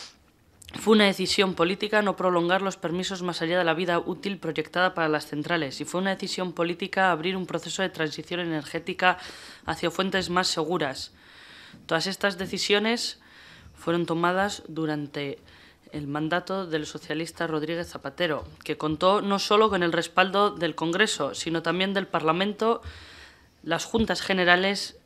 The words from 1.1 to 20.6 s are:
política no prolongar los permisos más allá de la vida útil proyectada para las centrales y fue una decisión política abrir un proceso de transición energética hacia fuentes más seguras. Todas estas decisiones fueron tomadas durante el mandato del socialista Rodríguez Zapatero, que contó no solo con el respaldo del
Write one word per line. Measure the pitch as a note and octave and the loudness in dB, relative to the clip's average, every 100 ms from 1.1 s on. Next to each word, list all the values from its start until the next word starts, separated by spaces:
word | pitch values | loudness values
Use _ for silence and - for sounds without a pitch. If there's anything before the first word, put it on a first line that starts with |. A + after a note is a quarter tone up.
| F#3 F3+ - F#3+ | 4 0 2 2
política | E3+ E3+ G3 G#3 G#3+ | 2 0 0 0 2
no | G3+ | 2
prolongar | F#3 F#3 F3 E3+ F#3 | 2 2 2 4 2
los | G3 F3+ | 0 -4
permisos | E3+ F3 F#3 F#3+ | -4 -2 -4 -4
más | F3+ D#3+ | -4 -2
allá | E3 F3+ | 0 2
de | |
la | E3+ | 2
vida | D#3+ F3+ E3+ | 2 2 0
útil | E3+ F3+ G3 F#3+ | 0 -4 -4 -6
proyectada | D#3+ D#3+ D3+ F3 F#3 | -6 -4 -2 2 2
para | F3+ D#3+ | 2 0
las | D3+ - | 0 -2
centrales | D3 D3+ E3+ C#3+ B2 | -6 -2 -2 -2 -6
y | |
fue | D3 F3 | -6 -2
una | F#3+ | -2
decisión | F#3+ F#3 - F#3 | -2 -4 -4 -4
política | E3 E3+ F3 F#3+ - F#3+ | -2 -2 -2 -4 2 4
abrir | E3 E3 F#3+ | 4 0 -2
un | F3+ | -2
proceso | E3+ E3 D#3 | -6 -6 -4
de | F#3 | -2
transición | F#3 D#3 D3 D#3 F3 | -2 -4 -4 -8 -6
energética | E3+ D#3 C#3 E3+ E3 F#3 F#3 F3 - - - - - | -4 -4 -4 -8 -6 2 2 2 -4 -16 -18 -14 -8
hacia | D#3+ E3+ | -2 -2
fuentes | D#3+ F#3+ F#3+ E3+ | 0 0 0 0
más | F3 F#3 | 0 0
seguras. | - D#3 F3+ D3 C3+ - - - - - - - - - | 0 0 0 -2 -4 -12 -16 -20 -20 -20 -20 -20 -14 -2
Todas | E3 E3 | 0 0
estas | F#3+ G3+ F3+ | 0 -2 -2
decisiones | F#3 F#3+ - G3+ G#3+ A#3 - - - - - - - | -6 -4 2 2 2 0 -2 -8 -16 -20 -20 -20 -20
fueron | - - E3+ E3 | -8 -2 0 0
tomadas | E3 F3 F#3 G3+ G3+ - | 0 2 2 0 -4 -10
durante | D#3 D#3 D3+ C#3+ D3 C#3+ - - - - - - | -6 -4 -4 -6 -6 -8 -8 -14 -20 -20 -20 -14
el | D3+ C#3+ | -10 -6
mandato | D3 D#3 F3 F3 F#3+ F#3 | -4 0 -2 -2 -6 -4
del | D#3 D3+ | -4 -6
socialista | D3+ - D#3 - - E3 | -10 -6 -6 -6 -4 -4
Rodríguez | D#3 D#3 E3+ E3+ | -2 -4 -6 -6
Zapatero, | - C#3 - F3 C#3 F#2 - | -10 -10 -2 -2 -2 -6 -12
que | - D3+ | -8 -4
contó | D#3 D3+ F#3 G3+ | -2 2 4 4
no | G3+ G3 | 2 0
solo | - G#3 A3 | 4 6 6
con | G3 | 4
el | F3 | 2
respaldo | E3 E3 - F#3+ G3 G3+ | 0 0 2 4 4 2
del | F#3 | 2